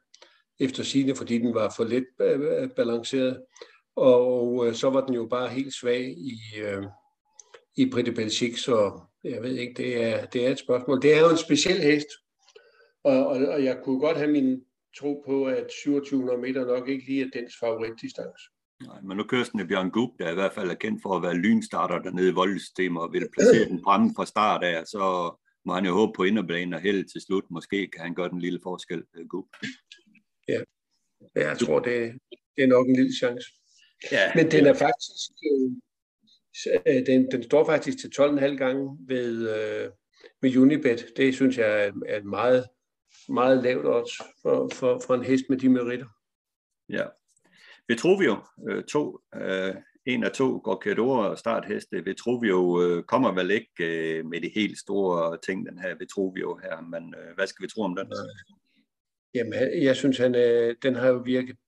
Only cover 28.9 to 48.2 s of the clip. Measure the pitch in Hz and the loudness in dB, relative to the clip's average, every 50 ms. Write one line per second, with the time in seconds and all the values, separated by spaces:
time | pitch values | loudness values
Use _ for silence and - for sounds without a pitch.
28.9 | 90 82 - _ _ 85 82 80 - - 92 - - - - 262 - - _ _ | -10 -10 -10 _ _ -18 -14 -12 -10 -10 -10 -12 -14 -14 -12 -12 -12 -14 _ _
29.9 | - - _ _ _ _ _ _ _ _ _ - - 110 113 - _ _ _ _ | -20 -20 _ _ _ _ _ _ _ _ _ -6 -4 -4 -6 -8 _ _ _ _
30.9 | _ _ _ _ _ _ - _ _ - 73 76 73 - 120 - 76 71 - - | _ _ _ _ _ _ -20 _ _ -2 -2 -2 -2 -2 -2 0 0 0 0 0
31.9 | 80 117 117 117 120 135 - _ - - _ _ _ - 135 131 127 127 127 127 | -2 -4 -4 -6 -8 -12 -20 _ -20 -20 _ _ _ 2 4 6 6 6 6 6
32.9 | 131 127 131 131 - - - 123 123 123 - - - _ _ _ _ _ _ _ | 4 4 4 2 2 0 -2 -2 -4 -6 -10 -16 -20 _ _ _ _ _ _ _
33.9 | _ _ - - 143 - 98 - - 165 160 - 156 147 - 143 135 - - 147 | _ _ -8 -2 2 2 2 4 4 4 4 6 6 6 8 8 6 6 4 0
34.9 | - - - - - - - - _ - - - 143 269 262 - - 247 - _ | 0 -2 -6 -12 -12 -12 -14 -14 _ -8 -2 0 0 2 0 0 -2 -6 -12 _
35.9 | _ _ _ _ _ _ _ _ _ _ _ _ - - - - - - - 165 | _ _ _ _ _ _ _ _ _ _ _ _ -18 -10 -2 0 0 2 4 4
36.9 | 139 131 127 135 131 131 127 131 135 123 113 - 147 147 160 156 156 139 - 139 | 4 4 4 4 4 4 4 4 0 -4 0 4 4 6 6 6 2 0 0 -4
37.9 | 127 - - 117 - - 139 147 147 139 135 139 143 131 135 127 131 139 139 135 | -6 -8 -10 -8 0 2 2 2 4 2 2 0 0 0 -2 -2 -2 -2 -4 -6
38.9 | 139 139 131 127 131 123 123 120 117 113 117 110 110 107 107 107 107 107 107 104 | -10 -12 -8 -6 -4 -4 -2 -2 -4 -4 -4 -2 -2 -2 -4 -4 -6 -6 -8 -8
39.9 | - _ _ _ _ _ - - _ _ - 131 127 131 131 139 151 143 - 131 | -12 _ _ _ _ _ -20 -20 _ _ 0 2 6 6 6 6 6 4 2 2
40.9 | 117 117 - - - - 135 135 127 - 135 127 - - 110 107 107 107 104 101 | 0 0 -4 -8 -2 0 2 2 2 2 2 2 2 2 2 2 2 2 0 0
41.9 | 101 - - - - 107 101 101 98 98 113 123 127 127 120 - _ _ _ _ | -2 -6 -6 -6 -6 -6 -6 -6 -4 0 2 4 4 2 2 -2 _ _ _ _
42.9 | _ _ _ _ _ _ - - 135 123 127 131 131 127 120 123 127 - - - | _ _ _ _ _ _ -10 -6 -2 2 4 4 4 4 4 2 0 0 0 0
43.9 | - 120 117 - - - - - _ _ - - - - 67 - - - 131 127 | 0 0 -2 -4 -8 -12 -14 -16 _ _ -2 0 0 0 0 -2 -4 -2 0 0
44.9 | 127 127 - - 131 123 110 123 135 131 131 - 135 131 131 131 127 127 120 120 | 0 0 0 -2 -2 -2 2 2 0 0 2 0 -2 2 4 4 4 4 2 -2
45.9 | 123 123 131 117 _ _ _ _ _ _ _ _ _ _ _ _ _ _ _ - | -6 -6 -8 -12 _ _ _ _ _ _ _ _ _ _ _ _ _ _ _ -8
46.9 | 208 - - - - _ _ _ _ _ _ _ _ _ - - - - _ - | -6 -4 -4 -6 -8 _ _ _ _ _ _ _ _ _ -20 -20 -20 -12 _ -4
47.9 | 117 117 - 165 190 196 | -2 0 2 4 4 4